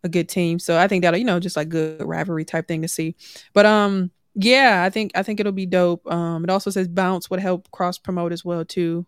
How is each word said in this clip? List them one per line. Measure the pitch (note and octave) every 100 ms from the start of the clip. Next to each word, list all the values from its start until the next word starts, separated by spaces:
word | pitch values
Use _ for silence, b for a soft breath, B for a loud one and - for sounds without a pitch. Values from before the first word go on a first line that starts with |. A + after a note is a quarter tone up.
a | F3+
good | E3 E3
team. | - E3+ E3+
So | - E3
I | G3
think | F#3+
that'll, | F3 E3+
you | B3
know, | F3
just, | F3+ D#3
like, | D#3
good | E3 D#3+ D#3 D#3+
rivalry | E3 F3+ D#3+ D#3+
type | D#3+ D#3+
thing | D#3+
to | D#3+
see. | - D#3+ - B B B
But, | G#3 G#3
um, | G#3+ G3+ G3 F3+ _ _ -
yeah, | G3+ C4 C4 F#3+
I | F#3
think, | G#3+ G#3+ -
I |
think | G3 G#3
it'll | G#3
be | F#3+ F#3
dope. | F3+ F3+ F3 -
Um, | E3+ E3+ E3
it | F3
also | F#3+ G3+
says | G3 F#3
Bounce | E3+ F#3 F#3 -
would | F#3
help | F#3+ F3+ _
cross | - F3+ F3+
promote | - F3+ E3+
as | E3+ F3
well | F3 E3
too. | - E3+ E3+